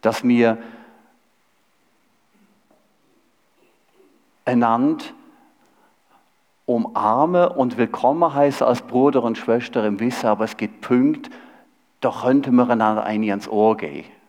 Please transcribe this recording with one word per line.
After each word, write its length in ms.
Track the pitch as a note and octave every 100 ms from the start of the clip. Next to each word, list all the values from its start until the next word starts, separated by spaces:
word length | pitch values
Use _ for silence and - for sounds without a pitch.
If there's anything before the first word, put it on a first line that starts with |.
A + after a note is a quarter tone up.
Dass 220 | A2 A2+
wir 340 | B2+ A#2+ A#2 A2+ - - - _ _ _ _ _ _ _ _ _ _ _ _ _ _ _ _ _ _ _ _ _ _ _ _ _ _ _ _ _ _ _ _ _ _ _ -
einander 600 | B2 A#2 A2+ C#3 D4+ - - - _ _ _ _ _ _ _ _ _ _ _ _ _ -
umarmen 840 | A#2+ A2+ G2+ G#2+ A#2 D#3+ F3+ F3
und 280 | C3+ B2 A2
willkommen 560 | A2+ - B2 D3+ E3+
heißen 320 | C#3+ C#3+ C3+ B2
als 160 | A#2+
Bruder 420 | - B2+ C#3 C#3+
und 140 | A#2 A2+
Schwester 480 | - A#2 A#2+ B2 G#2+
im 140 | G2+
Wissen, 260 | A#2 B2 A#2
aber 200 | G#2 A2
es 120 | -
gibt 240 | G#2 -
Punkte, 480 | - B2 C3+ - - - - - _ _ _ _
da 100 | B2+ -
könnte 300 | B2 C#3 C3+
man 200 | B2 B2
einander 320 | A#2 A2 A2
eine 260 | G#2+ G#2+ G#2+
ans 180 | G2+ -
Ohr 300 | G#2+ A2 G#2+
gehen. 280 | D#2+ C#2+ - -